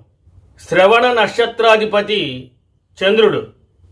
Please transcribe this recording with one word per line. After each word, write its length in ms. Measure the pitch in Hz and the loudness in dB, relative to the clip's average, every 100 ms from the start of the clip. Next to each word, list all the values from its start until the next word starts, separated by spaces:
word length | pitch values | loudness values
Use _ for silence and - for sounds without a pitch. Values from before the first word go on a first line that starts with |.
| _ _ _ _ _ _ | _ _ _ _ _ _
శ్రవణ 460 | - 175 190 233 247 | -4 2 2 4 2
నక్షత్రాధిపతి 1080 | 240 202 - 233 - 226 220 214 208 202 208 143 127 131 _ _ _ _ - | 0 -2 -2 -4 0 2 2 0 -4 -4 -4 -6 -10 -16 _ _ _ _ -6
చంద్రుడు, 440 | 190 220 208 131 - _ _ _ _ | -2 2 2 0 -6 _ _ _ _